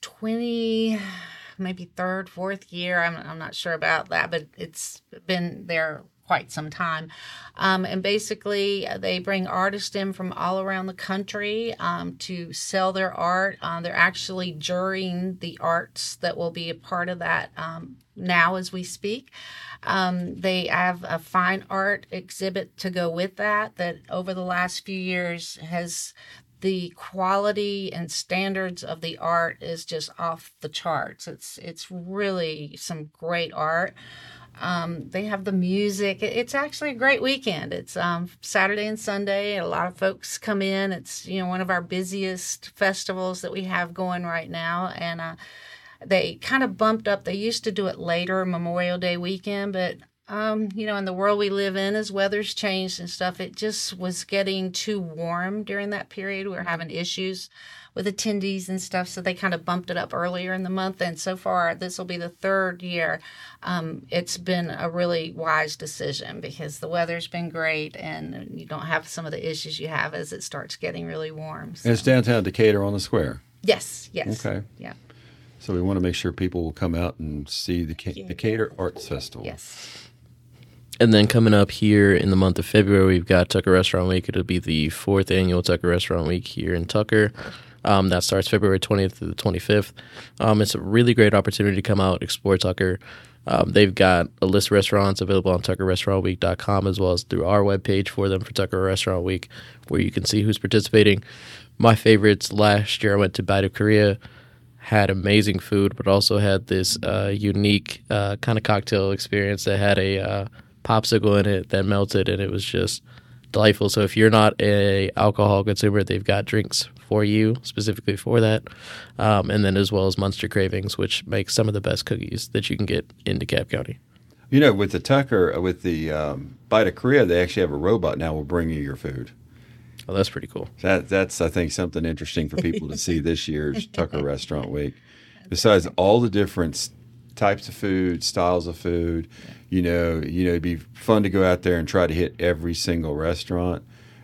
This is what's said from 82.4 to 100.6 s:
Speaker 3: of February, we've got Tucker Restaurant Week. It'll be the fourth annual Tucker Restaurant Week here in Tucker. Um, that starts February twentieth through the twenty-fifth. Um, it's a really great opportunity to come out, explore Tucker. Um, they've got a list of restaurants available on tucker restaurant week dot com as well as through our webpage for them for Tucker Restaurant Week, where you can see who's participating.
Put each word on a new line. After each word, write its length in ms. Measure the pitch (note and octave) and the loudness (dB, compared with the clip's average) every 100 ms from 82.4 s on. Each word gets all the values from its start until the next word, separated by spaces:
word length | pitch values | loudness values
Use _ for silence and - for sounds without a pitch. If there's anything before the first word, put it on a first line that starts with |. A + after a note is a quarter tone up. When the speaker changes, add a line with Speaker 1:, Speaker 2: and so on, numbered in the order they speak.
| F#2+ F2+ | 4 2
Speaker 3:
of 80 | F#2 | 4
February, 400 | G#2+ G2 G2 F#2+ | 6 8 8 6
we've 200 | F2+ F2+ | 4 6
got 240 | F2+ F2+ | 4 6
Tucker 220 | F#2+ F#2+ | 2 6
Restaurant 360 | F#2 F#2 F#2 F2+ | 6 6 2 2
Week. 200 | F#2 - | 0 0
It'll 120 | F2+ | -4
be 140 | F#2 F2+ | 0 -2
the 320 | - D#2+ D2+ | 0 0 0
fourth 400 | - - G2 F#2+ | -2 2 2 4
annual 320 | F#2 F#2 F2+ | 2 4 2
Tucker 260 | F2+ F2 F2 | 2 2 2
Restaurant 400 | F2 - F2 D#2 | 2 0 -2 0
Week 200 | F2+ - | -2 -4
here 260 | - E2 | -6 -2
in 120 | F2 E2+ | -2 0
Tucker. 460 | G#2+ G#2+ G#2+ G#2+ - - - - - - | 0 4 4 4 0 -14 -14 -20 -4 2
Um, 240 | G2 F#2+ | 4 4
that 140 | F2+ | 2
starts 240 | - G2 - | 2 0 2
February 320 | G2+ G2 F#2+ | 2 4 2
twentieth 340 | - G2+ F#2+ | 2 2 2
through 140 | - E2 | -2 -8
the 80 | E2+ | -2
twenty-fifth. 580 | G#2 F2 - G#2 - - - - - - | -2 0 2 2 2 -8 -20 -20 -16 0
Um, 200 | A2+ G#2+ | 4 4
it's 140 | G2+ | 4
a 80 | - | 0
really 320 | F#2+ A2+ A#2+ | 2 4 6
great 220 | A2+ G#2 G2+ | 8 8 6
opportunity 400 | G#2 - G2+ G2 | 2 2 2 2
to 60 | |
come 180 | - G2 | 2 2
out, 220 | F#2+ F2 | 4 2
explore 340 | - - G2 F#2+ | -2 -2 2 2
Tucker. 400 | F#2 F#2 F#2+ F#2 - - - - - | 2 0 0 -2 -6 -20 -20 -12 0
Um, 240 | - - | 2 4
they've 200 | - G2+ | 6 6
got 340 | F#2 F#2 F2 - - | 6 6 6 2 0
a 60 | F#2+ | 2
list 220 | G2 - | 2 4
of 20 | |
restaurants 500 | G2+ F#2+ G2+ G2 F#2 | 4 4 4 4 2
available 300 | F#2+ F#2+ F2+ | 2 2 4
on 100 | F2+ | 2
tucker 240 | - F#2+ F#2+ | 0 0 0
restaurant 360 | F2+ - G2 | 0 2 0
week 160 | F#2 F#2 | 0 0
dot 160 | F2 F2+ | 0 0
com 280 | - G2+ G2 | 0 2 2
as 120 | F#2+ | 2
well 120 | F#2 | 2
as 100 | F2+ | 0
through 220 | - F2+ E2+ | 0 -2 2
our 160 | G#2 | 4
webpage 480 | G2+ G2 - G2 G2 | 4 2 2 0 0
for 180 | - G2 | -2 0
them 140 | F#2+ | 0
for 100 | - | -2
Tucker 300 | - F#2+ F#2+ | -2 0 0
Restaurant 420 | F#2+ F#2+ - F#2 | 2 2 0 0
Week, 240 | F2+ F#2 - - - - - | 0 -2 -6 -18 -20 -16 -4
where 120 | - | 0
you 80 | F#2 | 0
can 140 | - F2+ | 0 0
see 160 | G#2 | 2
who's 160 | G#2+ | 2
participating. 680 | G2+ | 0